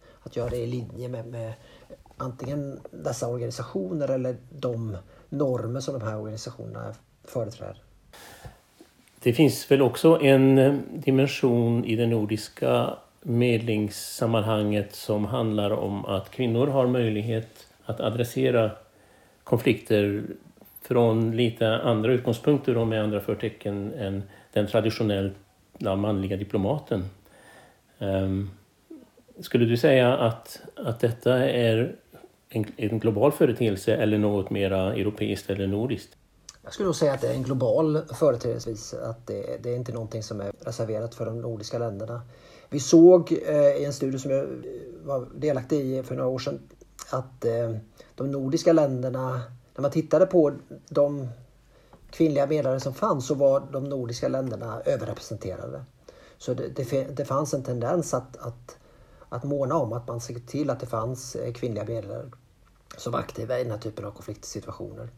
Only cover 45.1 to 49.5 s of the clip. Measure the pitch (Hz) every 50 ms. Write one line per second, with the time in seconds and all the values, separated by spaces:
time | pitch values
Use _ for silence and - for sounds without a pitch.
45.1 | 139 127 120 - - 143 143 151 135 127 120 - 160 143 135 131 131 131 127 -
46.1 | 127 131 131 127 131 127 - 139 143 139 - - - - - _ _ - - -
47.1 | 127 131 - - - - 123 117 113 117 117 113 110 107 - - _ - - -
48.1 | _ - 135 139 139 139 131 135 156 160 - 175 165 156 147 135 131 123 127 127
49.1 | 127 127 127 127 127 123 120 -